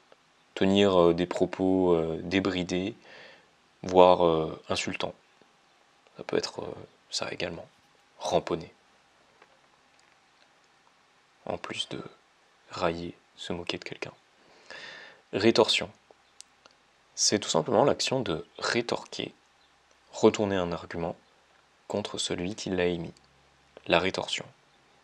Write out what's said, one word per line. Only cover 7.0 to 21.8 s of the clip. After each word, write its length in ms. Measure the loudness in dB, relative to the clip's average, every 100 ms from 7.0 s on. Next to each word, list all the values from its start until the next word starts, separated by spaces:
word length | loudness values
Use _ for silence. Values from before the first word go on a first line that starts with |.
| _
ça 200 | -8 -8
également, 360 | -6 -8 -8 -14 _ _ _ _ -12
ramponner. 540 | -2 -2 0 -4 -6 -20 _ _ _ _ _ _ -20 _ _ _ _ _ _ _ _ _ _ _ _ _ _ _ _ _ _ _
En 140 | -10 -10
plus 300 | -8 -10 -8
de 120 | -10 -12 -18 _ _ _ _ _
railler, 440 | -4 -2 -2 -8 -14 _ -16
se 160 | -10
moquer 240 | -8 -6 -8
de 80 |
quelqu'un. 280 | -10 -12 -14 -16 _ _ _ -20 -20 -18 -16 -18 -20 -20 _
Rétorsion. 560 | 2 4 4 4 2 -4 -12 _ _ _ -20 -20 _ -20 _ _ _ _
C'est 240 | -4 0 0
tout 100 | 0
simplement 360 | -2 2 2
l'action 360 | 4 2 -2 -2
de 260 | -2 -6 -8 -8
rétorquer, 760 | -4 -2 -2 -6 -6 -10 -10 -12 _ _ _ _ _ _ _
retourner 440 | 2 2 4 0 0
un 160 | -2
argument 440 | -6 -8 -6 -6 -8 _ _ _ _ _ _